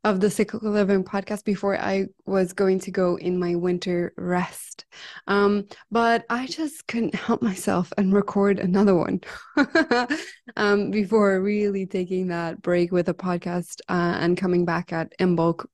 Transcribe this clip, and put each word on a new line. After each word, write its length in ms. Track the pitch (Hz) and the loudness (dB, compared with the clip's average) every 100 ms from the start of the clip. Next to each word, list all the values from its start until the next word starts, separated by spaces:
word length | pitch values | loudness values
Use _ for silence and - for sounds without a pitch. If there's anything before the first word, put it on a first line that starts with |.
| 214 | 0
of 140 | 190 | 2
the 100 | 202 | 0
Cyclical 400 | - 202 220 214 | 0 -2 -2 -2
Living 320 | 208 196 196 | 0 2 2
Podcast 400 | 185 196 185 214 | 0 -6 -6 -6
before 340 | - 190 202 196 | -2 0 0 -2
I 300 | 196 196 190 _ - | 0 -2 -4 _ -2
was 260 | 190 180 | 0 0
going 260 | 185 196 190 | 2 2 2
to 120 | 185 | -2
go 240 | 185 180 175 | 0 0 0
in 240 | 180 180 | -2 -2
my 160 | 175 175 | 0 0
winter 560 | 180 180 185 175 175 - | 0 -2 -2 -2 -4 -6
rest. 680 | 180 180 180 - - - - - - - - | -2 -2 -2 -10 -18 -20 -20 -20 -18 -16 -2
Um, 400 | 202 202 208 202 - _ | 2 4 2 -4 -16 _
but 340 | 220 233 233 - | 0 2 2 0
I 160 | 240 262 | -4 -4
just 400 | - 302 - - | -6 -6 -6 -8
couldn't 300 | 233 226 - | -4 -2 -4
help 260 | - 233 | -2 0
myself 500 | 233 185 - 180 180 - | 0 -2 0 0 -2 -2
and 160 | 190 | 2
record 460 | 202 196 202 202 196 | 2 2 0 2 2
another 340 | 180 190 202 | 0 4 4
one, 280 | 180 - 185 - - - - | 4 2 -4 -6 -18 -4 0
<laughs> 1000 | 277 330 320 240 247 320 - - - 220 | 2 2 2 0 0 -4 -8 -18 -12 -2
um, 360 | 208 202 196 | 2 2 2
before 480 | 208 190 220 202 190 | -2 2 4 4 4
really 460 | 196 208 208 196 185 | 0 0 0 -2 -4
taking 420 | 190 180 185 185 | -4 -2 -2 -2
that 340 | 170 165 - | -4 -6 -4
break 300 | - 175 175 | 0 2 2
with 160 | 180 175 | 2 0
a 60 | |
podcast, 680 | 175 185 175 175 175 170 - - | -2 -2 -4 -2 -6 -6 -14 -4
uh, 300 | 180 175 - | 0 0 0
and 160 | 170 180 | 0 0
coming 280 | 185 180 | 2 2
back 280 | 175 165 175 | 2 -2 -4
at, 200 | 165 160 - | -6 -6 0
in 160 | 185 | 2
bulk 340 | 170 165 165 - | 4 2 0 -8